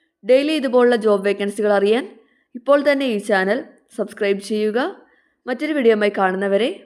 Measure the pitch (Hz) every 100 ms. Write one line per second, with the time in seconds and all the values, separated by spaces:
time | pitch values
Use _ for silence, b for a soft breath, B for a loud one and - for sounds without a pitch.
0 | _ _ 202 254 285 311 269 247 240 240
1 | 214 202 196 202 202 202 208 202 202 226
2 | 370 - b b b 247 254 285 285 277
3 | 269 214 208 202 185 233 320 - _ -
4 | 214 - 202 196 196 214 214 214 311 392
5 | b b b b - 254 302 302 233 214
6 | 208 208 190 190 196 196 240 392